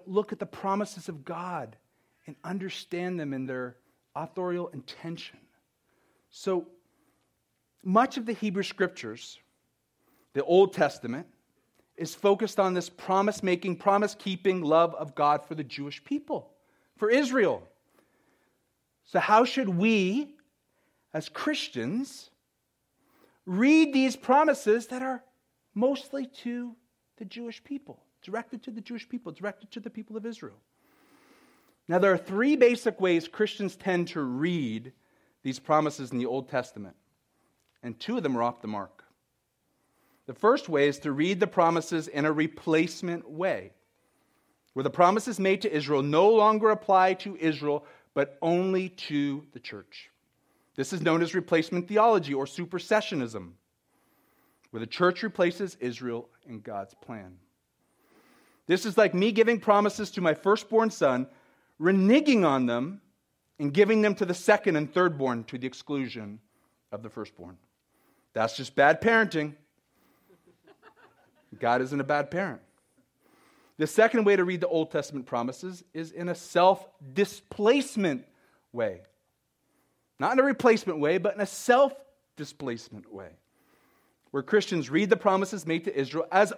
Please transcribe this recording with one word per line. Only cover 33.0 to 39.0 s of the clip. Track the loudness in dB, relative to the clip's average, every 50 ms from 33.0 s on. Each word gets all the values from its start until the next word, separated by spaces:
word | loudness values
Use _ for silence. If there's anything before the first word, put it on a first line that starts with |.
ways | 0 2 2 0 -2
Christians | -4 -4 -4 -4 -4 -2 -6 -8 -8 -8
tend | -6 -4 -2 -2 -2 -2 -4
to | -4 -6
read | -6 -4 -4 -2 -2 -2 -2 -2 -4 -4 -6 -8 -10 -14 -20 _ _ _ _ _ _ _ _ _
these | _ -8 -8
promises | -8 -2 2 2 2 2 0 -4 -6 -10 -8
in | -6 -6
the | -4
Old | -4 -6 -6 -8
Testament, | -6 -6 -6 -6 -6 -14 -18 -18 -18 -20 _ _ _ _ _ _ _ _ _ _ _ _ _ _ _ _ _
and | -14 -14 -14 -10
two | -8 -6 -6
of | -4 -2
them | -2 -2
are | 0 -2
off | -2 -4 -6
the | -12
mark. | -10 -8 -10 -10 -12 _ -20